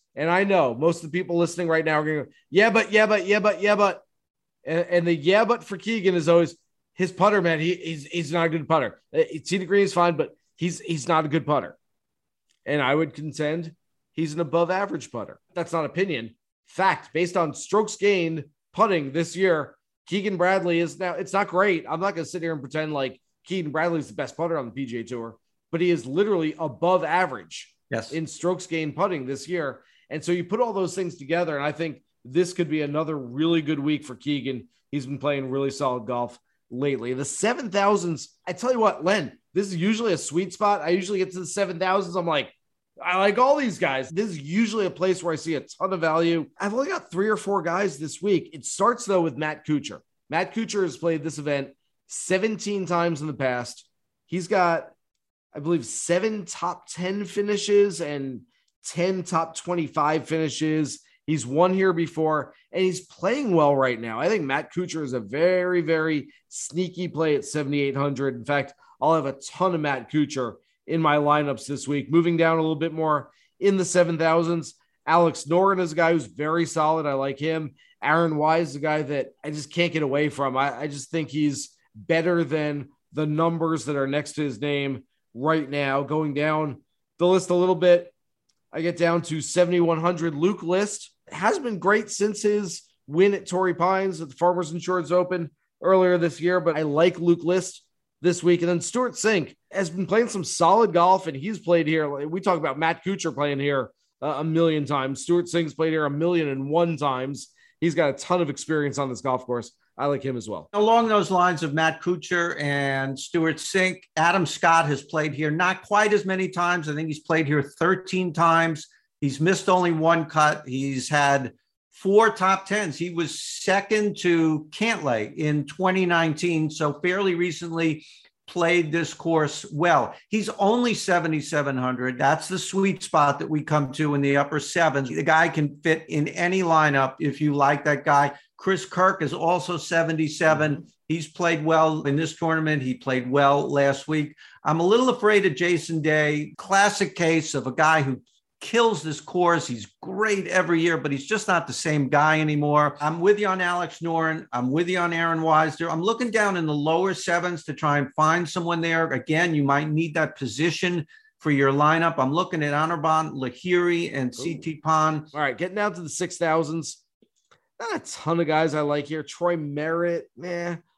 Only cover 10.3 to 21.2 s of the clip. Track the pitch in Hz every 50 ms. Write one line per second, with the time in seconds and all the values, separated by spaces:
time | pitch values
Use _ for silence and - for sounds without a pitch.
10.3 | - _ _ _ _ - 165 180 170 - - - 165 147 120 175 165 160 156 147
11.3 | 147 160 - 147 151 131 90 78 - _ _ _ _ _ _ _ _ _ _ _
12.3 | _ _ _ _ _ _ - - 147 147 131 127 143 156 165 143 - 147 151 151
13.3 | - - 151 147 160 175 165 160 - _ _ _ _ _ _ _ _ 156 165 147
14.3 | 151 165 170 135 156 170 170 165 185 190 202 202 202 147 - - - 117 98 -
15.3 | - - _ _ - 175 165 - 170 165 151 - - 170 196 196 151 117 113 110
16.3 | - _ _ _ _ _ _ _ - - 190 190 156 - - - - 160 180 175
17.3 | 175 190 165 147 127 - - - 190 214 220 214 - - 196 202 202 180 165 165
18.3 | 160 156 - - _ _ _ _ - 175 220 208 185 160 143 135 131 165 165 165
19.3 | - 175 190 185 165 151 139 - - _ _ _ _ _ _ - - 208 190 208
20.3 | 190 165 175 185 190 185 170 175 170 165 170 156 147 - 190 180 160 170